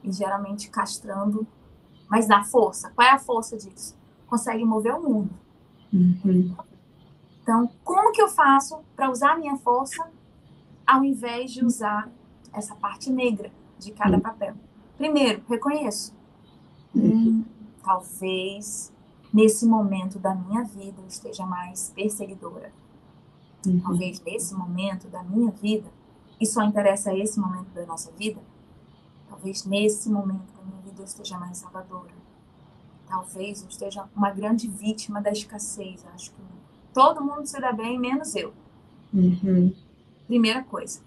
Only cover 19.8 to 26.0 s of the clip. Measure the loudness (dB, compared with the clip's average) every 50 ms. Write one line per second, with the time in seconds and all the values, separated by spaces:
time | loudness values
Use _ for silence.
19.8 | 2 0 -2 -2 -4 -8 -8 -4 -4 -2 -2 -2 -4 -4 -4 -4 -4 -6 -10 -14
20.8 | -14 -16 -16 -18 -18 -18 -18 -14 -14 -14 -12 -10 -8 -8 -8 -8 -10 -12 -10 -12
21.8 | -12 -12 -8 -4 -4 -4 -4 -6 -10 -12 -12 -14 -14 -14 -14 -14 -18 -20 _ -20
22.8 | _ _ _ -20 _ -20 _ -20 _ _ _ _ _ _ _ _ -2 0 0 2
23.8 | 0 0 -2 -2 -2 -4 -8 -10 -12 -10 -8 -8 -8 -6 -8 -8 -8 -6 -6 -6
24.8 | -4 -6 -6 -8 -12 -14 -16 -14 -10 -4 0 0 0 0 0 -2 -2 -2 -2 -2
25.8 | -4 -8 -20 -20